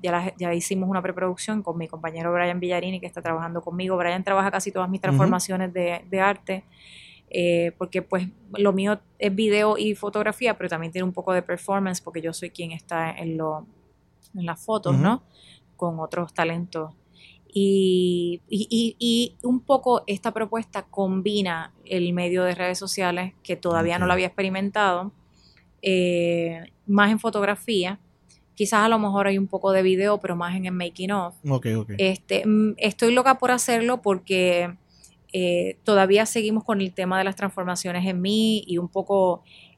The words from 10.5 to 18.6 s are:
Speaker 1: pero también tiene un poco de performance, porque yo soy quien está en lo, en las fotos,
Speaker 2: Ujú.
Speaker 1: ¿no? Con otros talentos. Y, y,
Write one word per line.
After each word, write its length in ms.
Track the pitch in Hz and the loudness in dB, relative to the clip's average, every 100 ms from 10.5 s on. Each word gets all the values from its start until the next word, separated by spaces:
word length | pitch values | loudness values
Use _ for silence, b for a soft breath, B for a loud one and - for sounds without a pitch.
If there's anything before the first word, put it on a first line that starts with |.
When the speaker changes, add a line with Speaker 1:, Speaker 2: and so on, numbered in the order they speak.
| 208 | -2
Speaker 1:
pero 140 | 185 | -4
también 220 | 165 165 | -6 -6
tiene 120 | 185 185 | -4 -4
un 80 | |
poco 200 | 180 180 | -4 -2
de 100 | 180 | -2
performance, 580 | 175 175 - 196 190 180 | -2 -8 -4 -2 -2 -4
porque 220 | - 165 | -8 -8
yo 100 | 165 | -8
soy 180 | 160 175 | -8 -12
quien 200 | - 170 | -12 -12
está 380 | 165 - 170 160 | -12 -8 -4 -4
en 260 | - 165 160 | -6 -8 -4
lo, 300 | 160 156 - _ _ _ _ _ _ 190 | -4 -6 -12 _ _ _ _ _ _ -8
en 120 | 170 | -8
las 180 | 165 - | -8 -2
fotos, 300 | 214 180 131 | -2 2 4
Speaker 2:
Ujú. 80 | |
Speaker 1:
¿no? 200 | 170 247 _ b b b _ - | 4 2 _ b b b _ -6
Con 220 | 175 165 | -4 -4
otros 320 | 156 175 170 | -6 -4 -6
talentos. 600 | - 165 170 175 160 156 - _ b b b _ 202 | -2 -2 -2 -6 -8 -10 -12 _ b b b _ 0
Y, 840 | 196 196 190 185 180 175 175 175 - | 4 4 4 4 2 2 -2 -6 -4
y, 180 | 190 | -4